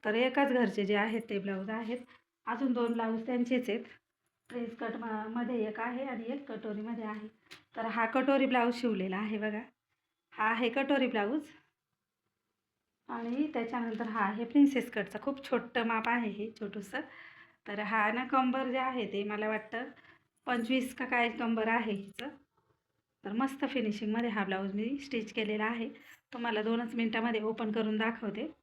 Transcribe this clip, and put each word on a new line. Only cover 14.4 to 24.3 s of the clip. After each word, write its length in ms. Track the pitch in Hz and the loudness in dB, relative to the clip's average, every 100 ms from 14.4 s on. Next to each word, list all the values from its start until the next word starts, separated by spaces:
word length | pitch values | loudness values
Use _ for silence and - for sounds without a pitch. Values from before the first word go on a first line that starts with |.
प्रिन्सेस 460 | 233 285 285 262 - | 2 8 8 6 -2
कटचा, 280 | - 185 208 | -4 -4 -4
खूप 280 | - 269 - | -4 -6 -2
छोटं 360 | 240 240 247 233 | -2 0 -2 0
माप 220 | 220 226 | 0 2
आहे 220 | 240 226 | 0 0
हे, 200 | 202 220 - | -4 -8 -8
छोटंसं. 400 | 208 208 196 269 311 - - - - _ - | -8 -8 -6 -8 -8 -14 -20 -20 -20 _ -8
तर 100 | 202 | -6
हा 340 | 208 220 214 | 0 2 4
ना, 120 | 233 | 2
कंबर 420 | 254 269 254 262 262 | 2 2 4 2 0
जे 120 | 262 | 0
आहे 280 | 262 254 202 | 0 -2 -2
ते 180 | 202 | -2
मला 240 | 202 208 214 | -2 -2 0
वाटतं 360 | 214 214 226 269 - - - _ _ - | -2 -4 -8 -8 -12 -20 -20 _ _ -2
पंचवीस 480 | 240 233 262 254 | -2 2 0 0
का 100 | - | -6
काय 240 | 254 247 233 | 0 2 2
कंबर 400 | - 233 226 220 | 0 0 2 2
आहे 240 | 233 220 | 2 2
हिचं. 360 | 202 196 - 262 - _ _ _ _ _ _ _ _ | -4 -6 -12 -12 -12 _ _ _ _ _ _ _ _
तर 80 | 202 | -4
मस्त 320 | 214 269 269 | 0 0 2
फिनिशिंगमध्ये 680 | 269 269 214 208 214 220 240 | -2 0 0 0 0 0 2